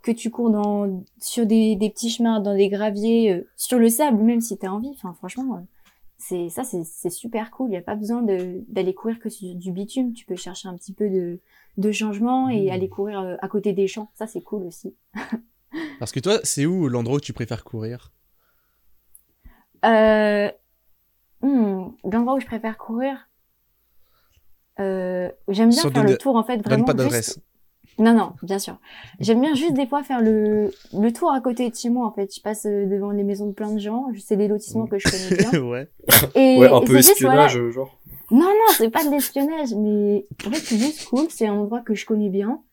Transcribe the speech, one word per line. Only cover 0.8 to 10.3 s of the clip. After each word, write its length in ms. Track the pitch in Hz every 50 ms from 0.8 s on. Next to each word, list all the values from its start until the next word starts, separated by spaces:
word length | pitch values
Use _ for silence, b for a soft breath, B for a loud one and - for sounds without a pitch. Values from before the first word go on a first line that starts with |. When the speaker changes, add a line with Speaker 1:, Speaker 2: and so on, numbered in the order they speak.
| 202 196 190 185 185 _ _ _
Speaker 1:
sur 260 | - - - 247 233
des, 280 | 202 226 226 220 220 214
des 140 | 190 214 208
petits 200 | - - 233 233
chemins, 280 | 226 - 233 226 226 214
dans 160 | 196 202 202
des 140 | 196 202 196
graviers, 640 | 202 196 214 214 202 202 208 226 233 233 226 208 185
euh, 140 | 175 - _ _
sur 200 | - - - 254 247
le 100 | 226 233
sable, 320 | 233 - 302 294 233 202 214
même 180 | 233 240 233
si 160 | 226 - 202
t'as 120 | - - 190
envie. 220 | 196 214 240 285 277
Enfin, 180 | - - 180 170
franchement, 420 | _ - 185 - 247 262 262 214
euh, 40 | 175 180 - _ _ _ _ _ _ - - _
c'est, 320 | _ - - 180 175 175 170
ça, 140 | - 143 165
c'est, 200 | - - 180 165
c'est 260 | - - - - 175
super 400 | 175 - - 233 - 214 220 226
cool. 200 | - - 262 240
Y 40 | 190
a 40 | 175
pas 140 | 175 - 214
besoin 260 | 214 214 202 233 240
de, 420 | 240 208 190 180 180 180 180 185 -
d'aller 260 | - 220 190 185 185 185
courir 260 | - - 226 226 226
que 100 | - 220
sur 240 | - - 190 180 180
du 160 | 180 175 190
bitume. 420 | 175 185 202 202 - 262 254 247 233
Tu 120 | - -
peux 100 | -